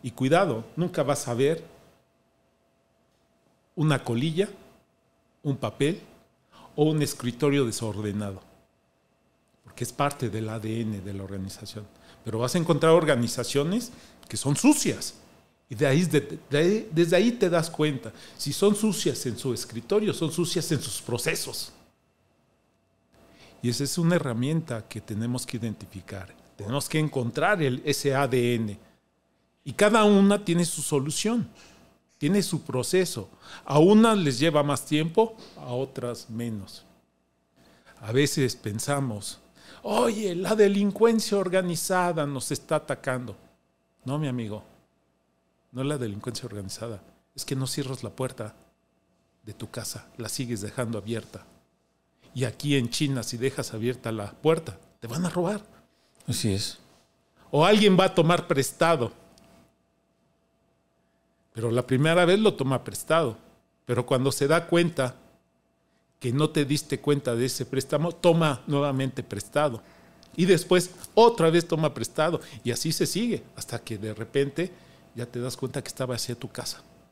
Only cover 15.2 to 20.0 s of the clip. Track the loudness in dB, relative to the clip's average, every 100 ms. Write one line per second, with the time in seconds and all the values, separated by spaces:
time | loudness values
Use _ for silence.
15.2 | -20 _ _ _ _ -2 2 4 4 2
16.2 | 0 -12 -4 2 2 2 0 0 4 4
17.2 | 4 2 2 2 0 0 0 0 -8 -16
18.2 | -20 -10 -8 2 2 4 0 0 -2 -2
19.2 | -4 -4 -4 -4 -6 -12 0 0